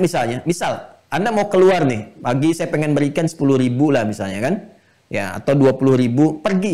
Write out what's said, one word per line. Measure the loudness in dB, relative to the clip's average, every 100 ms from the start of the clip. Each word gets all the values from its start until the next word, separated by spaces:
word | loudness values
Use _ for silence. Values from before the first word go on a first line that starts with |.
misalnya. | -2 -2 -2 -4 -4
Misal, | -4 -4 -6 -10 -20 _
Anda | -4 -2
mau | -2 0
keluar | 4 4 4 0
nih, | -2 -8 -8
pagi | -4 0 0 -2
saya | -4
pengen | -2 0 0
berikan | 0 -2 -4
sepuluh | 0 2 2
ribu | 2 2 2
lah | 2
misalnya | 0 -4 -8 -4
kan. | -4 -4 -8 -20 _ _ _
Ya, | -6 -6 -6
atau | 0
dua | 4 4 4
puluh | 2 2
ribu, | 2 2 0 0
pergi | -2 -2 0